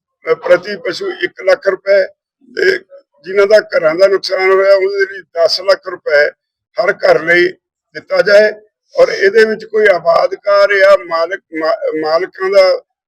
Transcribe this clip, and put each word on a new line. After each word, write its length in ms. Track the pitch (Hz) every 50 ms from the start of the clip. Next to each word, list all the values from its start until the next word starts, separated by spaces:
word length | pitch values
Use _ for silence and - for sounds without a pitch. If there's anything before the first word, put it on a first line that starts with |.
| _ _ _ _ _ 160
ਅ, 20 | 160
ਪ੍ਰਤੀ 420 | 160 - 170 180 175 - 208 208
ਪਸ਼ੂ 360 | 180 170 185 170 - - -
ਇੱਕ 300 | - - 175 - - -
ਲੱਖ 260 | 370 370 180 - - 392
ਰੁਪਏ, 380 | 381 - _ 196 196 196 - - - _ _ _ _ _ _ _ 240
ਤੇ 220 | - - - - 359 - _ - - _ _ _ _ _
ਜਿਨ੍ਹਾਂ 240 | 175 190 202 196 196
ਦਾ 120 | 214 214
ਘਰਾਂ 360 | 208 - - 185 165 156 160
ਦਾ 120 | 175 196 196
ਨੁਕਸਾਨ 440 | 196 190 - - 185 185 190 190
ਹੋਇਆ, 220 | 190 190 190 196 196
ਉਹਦੇ 400 | 196 190 196 202 196 190 190 196
ਲਈ 80 | 190
ਦਸ 400 | 175 _ _ 165 165 160 - 180
ਲੱਖ 260 | 185 196 190 185 _ 190
ਰੁਪਏ 420 | 180 165 _ 170 151 143 147 - - _ _ _ _ _ _ _ _ 156 170
ਹਰ 100 | 190 202
ਘਰ 300 | 202 - 190 165 156 156
ਲਈ 280 | 165 175 175 175 185 - _ _ _ _ _ _ _ _
ਦਿੱਤਾ 280 | 156 - _ 190 185
ਜਾਏ। 320 | 175 202 202 208 214 214 214 - _ _ _ _ _ _ _
ਔਰ 140 | 170 175 -
ਇਹਦੇ 360 | 226 - - 196 202 226 220
ਵਿੱਚ 200 | 220 214 190 -
ਕੋਈ 200 | - - 214 214 202 185
ਆਬਾਦਕਾਰ 840 | 170 165 170 165 - - 180 - - _ 202 - 202 202 202 202
ਜਾਂ 220 | 196 196 196 196 185 180
ਮਾਲਕ, 360 | 170 165 165 165 175 196 - - _ 165 156
ਮਾ-, 400 | 160 156 165 160 - 170 156 156
ਮਾਲਕਾਂ 500 | 156 156 160 170 - - - - 370 381
ਦਾ 280 | 196 196 185 185 180 - - _ _ _ _